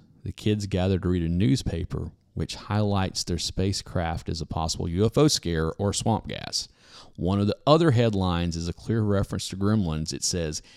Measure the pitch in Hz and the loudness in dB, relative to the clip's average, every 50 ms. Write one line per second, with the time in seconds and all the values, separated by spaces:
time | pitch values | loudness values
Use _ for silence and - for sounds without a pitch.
0 | - _ _ - - 101 - - - 110 107 104 101 95 - 92 90 98 98 87 | -20 _ _ -12 -10 -10 -10 -4 0 0 0 0 -2 -2 0 0 2 2 2 2
1 | 90 90 90 90 85 82 85 90 101 123 139 127 - - - 85 85 - - - | 2 2 2 2 2 2 2 2 4 2 2 2 0 -4 -4 -4 -6 -6 -6 -6
2 | 82 85 - _ _ _ _ - - - - - - - 104 104 107 101 101 98 | -6 -8 -12 _ _ _ _ -8 -6 -6 -6 -12 -6 -2 0 0 2 2 2 0
3 | 95 90 - - - - 87 82 - - - - 95 98 98 - - - - 92 | 0 -2 -4 -6 -4 -4 -4 -4 -4 -4 -2 0 0 0 0 -2 -6 -6 -4 -2
4 | 85 80 82 85 - - 87 80 78 - - - 80 82 - - 90 87 82 90 | -2 -2 -4 -4 -4 -6 -6 -6 -6 -6 -4 -4 -2 -2 -2 -4 -4 -2 0 2
5 | 104 110 - 135 151 156 - - - 85 85 80 80 80 - - 101 101 95 - | 2 2 4 4 4 4 4 2 -2 -2 0 0 0 0 -2 -2 -2 -2 -2 -2
6 | - 117 110 - - - - 50 50 - - - - - _ _ _ - - - | 0 0 0 -2 -2 -6 -10 -8 -8 -6 -6 -6 -8 -8 _ _ _ -20 -20 -20
7 | - - - - 78 87 98 98 104 104 - - - 135 151 160 170 165 117 120 | -20 -20 -10 -4 -2 0 2 2 2 2 0 0 4 4 6 6 6 6 4 4
8 | 120 117 104 95 92 92 87 85 87 87 80 85 82 85 - - - - 107 117 | 4 4 2 2 2 2 2 2 0 0 -2 -2 -4 -4 -6 -6 -4 -2 0 0
9 | 107 104 101 98 - - 117 104 - - - 95 98 101 107 110 95 82 78 78 | 2 2 2 2 0 -2 -4 -6 -6 -6 -6 -2 0 2 2 2 2 0 -2 -2
10 | 80 - - - - - - 90 82 78 78 - - - - | -4 -4 -6 -6 -4 -4 -2 -2 -2 -4 -4 -8 -10 -14 -20